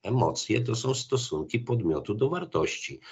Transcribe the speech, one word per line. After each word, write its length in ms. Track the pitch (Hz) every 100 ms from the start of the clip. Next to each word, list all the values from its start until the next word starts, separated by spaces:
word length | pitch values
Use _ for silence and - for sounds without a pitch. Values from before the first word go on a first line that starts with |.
Emocje 580 | 95 127 82 - - 110
to 140 | 120 117
są 180 | 131
stosunki 680 | 131 - 131 - 78 78 117
podmiotu 540 | 120 117 87 78 -
do 160 | 104 135
wartości. 680 | 180 - 80 78 - - - -